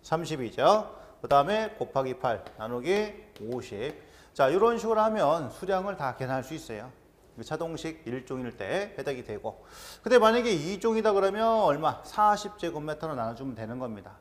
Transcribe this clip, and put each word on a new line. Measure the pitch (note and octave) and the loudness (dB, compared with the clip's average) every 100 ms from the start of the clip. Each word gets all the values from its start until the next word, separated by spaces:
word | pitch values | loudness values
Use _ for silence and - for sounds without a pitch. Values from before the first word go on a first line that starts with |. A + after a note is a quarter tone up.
삼십이죠. | - D#3+ D#3 D3 A#2 G#2+ C#3+ G#3+ G#3+ - - - | -2 -2 -2 -4 -4 4 6 6 2 -14 -20 -14
그 | B2 | 4
다음에 | C#3+ D3 G#3+ A3 - | 4 6 2 -2 -6
곱하기 | B2+ C#3 C3+ B2 | -4 -2 -2 -2
팔, | B2+ G#2+ - - | -2 -2 -6 -10
나누기 | A2 B2 C3+ G3+ G#3+ G3 - - | -6 -6 0 0 0 -8 -20 -14
오십. | G#2+ B2 - G2+ C3 - - - - | -8 -8 -8 -8 -8 -10 -18 -20 -18
자, | - C3+ | 2 4
이런 | F3 A3+ A#3 | 6 4 2
식으로 | A3 A3 | 0 2
하면 | A3 A3 D#3 E3 B2+ | 2 4 2 2 -2
수량을 | - F#3 F#3+ G3 F#3+ | -8 -2 -2 -2 -4
다 | C#3 A#2+ | -6 -4
계산할 | B2+ C3 | -4 -4
수 | B2 | -4
있어요. | D#3+ - G#2+ B2 - _ _ _ - | -12 -10 -12 -12 -18 _ _ _ -16
차동식 | A2+ D#3 E3 D#3 D#3+ D#3 - | -8 -6 -6 -6 -8 -10 -8
일 | B2+ C3 | -8 -6
종일 | B2+ B2 - | -8 -8 -8
때 | G2 E3 G#3 F3 | -4 -4 -4 -6
해당이 | C#3+ C3 A2+ | -6 -6 -8
되고, | G#2 A2+ - - - - - | -8 -8 -10 -18 -20 -18 -8
근데 | A3+ B3 | 4 6
만약에 | A3 A#3 A#3 | 8 6 2
이 | F3 D3+ G3+ | 0 0 -2
종이다 | A3+ A3 A3 | 0 2 4
그러면 | G3 G3 G3+ A3+ A3+ | 4 2 2 2 4
얼마? | F#3 C#3+ D#3 B2 | 4 4 0 -2
사십 | - - G#3+ G3+ G3+ - | -8 2 4 4 -2 -6
제곱미터로 | E3+ D3 D3+ D3+ D#3+ C#3 | -6 -4 -6 -6 -6 -4
나눠주면 | A2+ A#2 C3+ A2 | -4 -4 -8 -8
되는 | A2 B2 | -8 -6
겁니다. | B2+ G#2+ F#2+ G2 | -8 -8 -14 -20